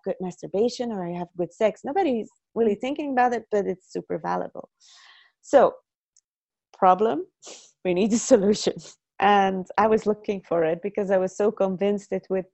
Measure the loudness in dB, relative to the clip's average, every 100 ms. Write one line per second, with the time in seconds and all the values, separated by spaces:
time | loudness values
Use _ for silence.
0 | -8 -8 -8 -10 -8 -2 -2 -2 -8 -6
1 | -8 -8 -10 -6 -8 -2 -2 -2 -6 -2
2 | 0 -2 -6 _ _ -2 0 0 -4 -6
3 | -4 0 0 0 -2 -2 -2 -6 _ -12
4 | -8 -8 -4 -6 -6 -12 -20 _ -20 -20
5 | -20 -20 _ _ 2 6 6 2 _ _
6 | _ _ _ _ _ _ _ 2 4 4
7 | 2 -2 -6 _ -20 -20 -20 _ -2 0
8 | 2 0 4 4 4 0 -2 -4 -16 -20
9 | _ 0 4 4 2 -2 -6 0 2 2
10 | 0 -4 -4 -8 -2 0 0 -2 -4 -4
11 | 0 0 0 0 -2 0 -2 0 -2 -2
12 | -4 -8 -4 -6 -6